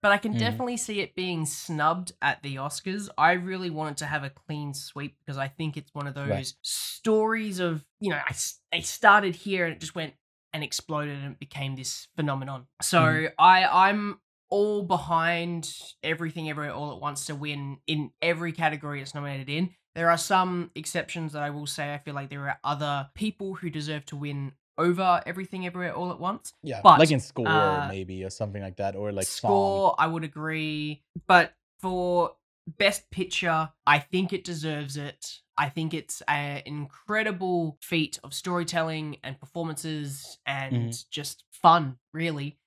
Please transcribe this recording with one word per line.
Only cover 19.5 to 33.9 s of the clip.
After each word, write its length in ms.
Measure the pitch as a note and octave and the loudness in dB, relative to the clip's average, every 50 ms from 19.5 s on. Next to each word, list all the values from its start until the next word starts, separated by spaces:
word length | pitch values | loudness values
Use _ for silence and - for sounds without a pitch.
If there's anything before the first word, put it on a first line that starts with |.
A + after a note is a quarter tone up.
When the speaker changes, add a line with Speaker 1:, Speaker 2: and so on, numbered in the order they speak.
Speaker 1:
in. 200 | C#3+ D#3 F3+ F3+ - _ _ _ _ | -2 -2 -2 -2 -4 _ _ _ _
There 160 | D#3+ E3+ E3+ | 0 4 4
are 80 | E3+ E3 | 4 4
some 520 | E3 - G3+ F#3 F#3 F#3 F3+ F3 E3+ E3 _ | 4 2 4 4 4 4 0 -2 -4 -6 _
exceptions 580 | - D#3 - - F3 D#3 - - E3+ D#3+ D#3 D3 | -10 -10 -4 -4 -4 -4 -4 -6 -6 -6 -6 -6
that 100 | D3+ D3 | -4 -6
I 60 | C#3+ | -4
will 180 | D3 D3 D3 | -4 -6 -8
say. 280 | C#3+ - - D3+ C#3+ D3 | -8 -6 -6 -6 -6 -6
I 40 | C#3+ | -8
feel 140 | - - C#3+ | -8 -8 -8
like 160 | C#3+ C#3 C3+ | -8 -8 -8
there 140 | C#3 C#3+ C#3 C#3 | -10 -8 -4 -4
are 80 | - - _ | -6 -4 _
other 460 | - D3 C#3 D3+ D3 C#3+ C#3+ C3+ - _ | -4 -2 -2 0 -2 -2 -2 -4 -8 _
people 400 | - G#3+ G#3+ - _ G3 F#3+ F#3+ | -4 -4 -4 -4 _ -8 -8 -8
who 160 | E3 - E3+ | -6 -6 -6
deserve 340 | C#3+ D#3 D3 D3+ D#3 D3 C#3+ | -6 -4 -6 -4 -6 -6 -8
to 100 | - - | -10 -10
win 360 | C#3+ C#3+ D3 C#3+ C#3+ C#3 C#3 C3+ _ _ _ _ | -8 -6 -6 -6 -6 -6 -8 -10 _ _ _ _
over 460 | - D#3+ F3 F3 F3 F#3+ F#3 F3 E3+ - | 0 2 2 2 2 4 2 2 2 2
Everything 400 | C3 F3 F#3 F#3+ F#3 - F#3+ F3+ | -4 -8 -8 -8 -8 -8 -8 -8
Everywhere 300 | F3+ F3 F#3 F3+ E3+ - | -6 -6 -6 -6 -4 -4
All 160 | - F3+ F3+ | -4 -4 -4
at 100 | D#3 - | -4 -4
Once. 320 | E3 F3+ G3+ - _ - - _ - | -4 -4 -4 -6 _ -16 -18 _ -10
Speaker 2:
Yeah, 200 | D#3+ B2 G2 G2 | -8 -8 6 10
Speaker 1:
But, 140 | - C3 B2+ | 10 10 12
Speaker 2:
like 120 | D#3+ D#3 | 10 6
in 80 | D3+ C3 | 6 2
score 300 | A2 - - - A#2+ C3+ | 0 -2 -6 -2 0 2
Speaker 1:
uh, 380 | D#3+ D#3 D3+ D3+ D3+ D3 C#3+ C#3 | 4 4 4 4 2 0 -2 -4
Speaker 2:
maybe 340 | A2 G2 F#2+ F#2 F#2+ F#2 F#2 | -4 -6 -6 -6 -8 -8 -8
or 60 | F#2+ | -8
something 320 | - - A2 G#2 G2 G#2 | -6 -6 -6 -6 -6 -6
like 160 | G2 F#2+ F#2+ | -8 -8 -6
that, 180 | - G2+ G2 G2 | -4 -4 -4 -4
or, 160 | F#2+ G#2 G#2 | -4 -6 -4
like, 140 | G2+ G2 F#2+ | -4 -2 -4
Speaker 1:
score, 640 | - - - - G#2 - G3 G3 G3 G3 G3 G3 F#3+ - | -4 -4 -2 2 4 4 4 4 2 2 4 2 2 4
Speaker 2:
song. 20 | - | 4
Speaker 1:
I 80 | D#3+ | 2
would 160 | E3 E3 E3 D#3+ | 2 2 -2 -4
agree. 800 | D#3 - D3+ D3+ D#3 D#3+ D#3 D#3 D#3 D3+ D3+ D3+ D3+ D3+ - _ _ _ E3+ - | -6 -8 -8 -6 -6 -4 -4 -4 -4 -4 -4 -4 -6 -8 -10 _ _ _ -16 2
But 280 | _ F#3 F3+ E3 - _ _ _ _ _ _ | _ 8 8 8 8 _ _ _ _ _ _
for 560 | - F#3+ F#3 F3+ F3+ F3+ F3 F3 E3+ C#3 - _ _ _ _ _ _ | -6 -4 -2 0 0 2 2 2 2 0 -2 _ _ _ _ _ _
Best 440 | - D#3 _ G#3+ G3 G3+ - - _ | -18 -4 _ 2 2 2 2 -8 _
Picture, 600 | - - F#3 F#3 - - - F3 E3 D#3+ D#3 D3+ _ _ _ | -4 -4 -4 -2 -2 -2 0 2 2 0 0 -2 _ _ _
I 120 | - | 6